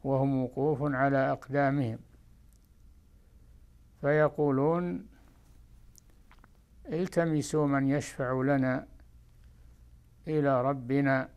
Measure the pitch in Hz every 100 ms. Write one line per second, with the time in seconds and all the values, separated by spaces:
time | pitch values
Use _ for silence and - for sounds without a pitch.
0 | 135 135 139 135 127 - 143 143 147 131
1 | 139 139 135 135 - 143 139 139 123 113
2 | - - - - - - - - - -
3 | - - - - - - - - - -
4 | 143 151 151 147 147 135 143 170 175 180
5 | - - - - - - - - - -
6 | - - - - - - _ - 339 170
7 | 180 - 165 151 147 156 143 139 135 143
8 | 131 - 127 131 131 139 131 131 - -
9 | - - - - - - - - - -
10 | - - - 156 143 131 131 139 120 139
11 | 139 135 131